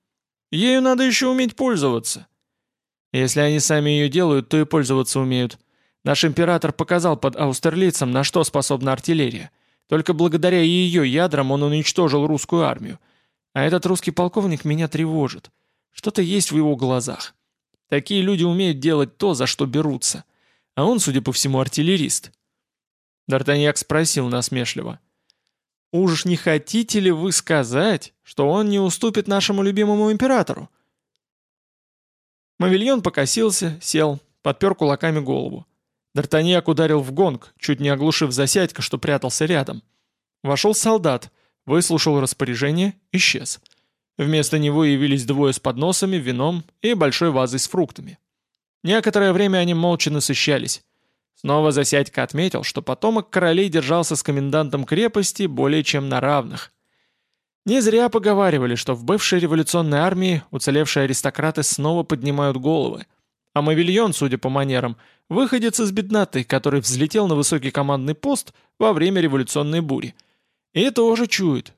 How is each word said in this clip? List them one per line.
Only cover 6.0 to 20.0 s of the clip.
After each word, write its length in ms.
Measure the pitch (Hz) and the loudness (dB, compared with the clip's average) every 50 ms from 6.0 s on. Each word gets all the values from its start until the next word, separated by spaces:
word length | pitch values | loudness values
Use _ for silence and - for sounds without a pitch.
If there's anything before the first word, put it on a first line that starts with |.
| - | -2
Наш 200 | 139 143 - - | -2 0 2 2
император 480 | 160 160 165 170 170 175 165 - 151 - | 2 2 2 2 2 2 2 0 -2 -2
показал 440 | - 160 - 180 175 165 175 151 | -4 -2 -2 0 0 2 0 0
под 200 | - - 139 123 | 0 -2 -4 -2
Аустерлицем, 720 | - 151 139 127 - - 165 156 180 190 180 151 - 143 123 | -2 -2 -2 -2 0 -2 0 0 2 2 0 0 0 -2 0
на 140 | 123 131 139 | 0 0 -2
что 200 | - - 180 156 | 0 0 0 0
способна 480 | - - 143 135 - 143 127 131 135 131 | 0 0 -2 0 0 -2 -2 0 -2 -2
артиллерия. 580 | 131 - - 165 160 143 123 120 - - - _ _ _ _ _ _ _ _ | -2 -2 0 0 0 0 -2 -4 -8 -14 -18 _ _ _ _ _ _ _ _
Только 240 | - 160 156 - 170 | -2 0 0 0 0
благодаря 480 | 151 170 175 151 165 151 180 180 180 | 2 2 2 2 2 2 2 4 4
её 420 | 165 165 175 180 185 175 170 175 147 | 4 4 4 2 2 2 2 2 2
ядрам 480 | 127 123 156 175 180 151 139 135 131 | 2 2 2 0 2 0 0 0 0
он 120 | 139 143 143 | 0 0 0
уничтожил 640 | 147 147 156 151 - - - 175 151 135 147 143 | 0 0 0 -2 0 0 0 2 2 2 2 2
русскую 380 | 151 156 139 - - 175 170 160 | 0 0 -2 -2 -2 0 0 0
армию. 340 | 135 120 - - - - - _ _ _ _ _ _ _ _ _ _ - | 0 -2 -4 -8 -12 -14 -16 _ _ _ _ _ _ _ _ _ _ -4
А 80 | 135 139 | -2 0
этот 240 | 156 175 175 - | 0 0 0 0
русский 240 | 180 185 180 - 180 | 0 -2 -2 -2 -4
полковник 540 | 151 - 180 180 - 226 202 190 160 143 - | -2 -2 -2 -2 -2 -2 -2 -2 -2 -2 -2
меня 240 | 151 151 160 165 151 | -2 -2 -2 -2 -2
тревожит. 600 | - 156 165 160 156 160 143 127 - 85 - - _ _ _ _ _ _ _ _ _ | -2 -2 -2 -2 -2 -2 -2 -4 -4 -10 -16 -20 _ _ _ _ _ _ _ _ _
Что-то 240 | - - 214 208 214 | -10 -8 -4 -2 0
есть 320 | 185 165 196 202 170 - 147 | 0 0 0 0 0 0 0
в 40 | |
его 200 | 156 151 151 143 | 0 2 2 0
глазах. 580 | 120 135 127 127 127 117 131 - - - - - _ _ _ _ _ _ _ _ _ _ _ | 0 0 0 0 0 -2 -4 -8 -10 -12 -16 -18 _ _ _ _ _ _ _ _ _ _ _
Такие 320 | 143 143 139 - 202 196 | -2 -2 -2 -2 -2 0
люди 240 | 185 190 202 170 170 | 0 0 2 2 2
умеют 360 | 175 170 185 196 180 151 135 | 0 0 0 0 -2 -2 0
делать 360 | 127 160 160 147 139 120 - | 0 0 2 2 0 -2 -4
то, 160 | - - 202 165 | -2 -2 -2 0
за 140 | 120 131 | 0 -2
что 180 | 127 - - 143 | -2 -2 -2 -4
берутся. 600 | 135 120 147 156 151 135 - | -2 0 -2 -2 -2 -2 -4